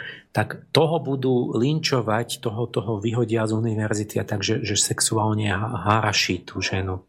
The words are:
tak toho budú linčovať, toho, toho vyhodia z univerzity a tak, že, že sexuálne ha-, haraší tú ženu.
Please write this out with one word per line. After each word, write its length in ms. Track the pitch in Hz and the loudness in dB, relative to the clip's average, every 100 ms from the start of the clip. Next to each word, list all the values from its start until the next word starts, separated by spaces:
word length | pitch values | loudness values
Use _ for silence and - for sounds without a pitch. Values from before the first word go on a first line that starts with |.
| - - - | -14 -16 -6
tak 400 | - - - - | -2 -2 -4 0
toho 240 | 165 156 175 | 2 4 2
budú 560 | 127 135 131 123 123 | 0 0 2 2 2
linčovať, 880 | 113 135 156 160 131 107 110 117 - | 2 2 2 2 0 2 0 -2 -4
toho, 240 | 117 110 117 | -6 -4 -2
toho 320 | 120 110 104 | -2 -2 -2
vyhodia 480 | 110 117 110 113 110 | -2 0 2 2 2
z 80 | |
univerzity 640 | 110 117 107 107 107 107 110 | 0 0 0 0 -2 -2 -4
a 80 | - | -4
tak, 160 | 101 | -4
že, 240 | 113 107 104 | 0 -2 0
že 80 | |
sexuálne 800 | 101 - - - 113 107 107 107 | 0 0 0 0 2 2 0 0
ha-, 480 | 92 110 110 98 110 | 0 -2 -2 2 2
haraší 400 | 107 - - 90 | 4 0 0 -2
tú 160 | - 95 | -4 -6
ženu. 480 | - 95 92 92 | -2 -2 -2 -4